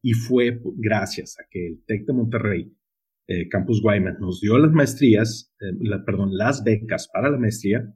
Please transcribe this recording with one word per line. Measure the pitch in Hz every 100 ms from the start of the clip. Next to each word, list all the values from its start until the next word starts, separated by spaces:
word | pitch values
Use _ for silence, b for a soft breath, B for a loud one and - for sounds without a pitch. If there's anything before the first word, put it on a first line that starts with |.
Y | 123
fue | 113 113 123 120
p-, | 117 - -
gracias | 110 107 98 - - -
a | -
que | 95 85
el | 80
TEC | - 104 107
de |
Monterrey, | 127 113 117 107 87 82 _ _ _ _ _ -
eh, | 90 87
Campus | 120 104 107
Guaymas, | 110 101 92 87
nos | 92 87
dio | 104 123
las | 156
maestrías, | 160 131 - 135 104 117 - - _
eh, | 98 92
la, | 113 98
perdón, | - 98 98 95
las | 113 139
becas | 120 107 110 - -
para | 92 135
la | 135
maestría | 110 107 98 117 120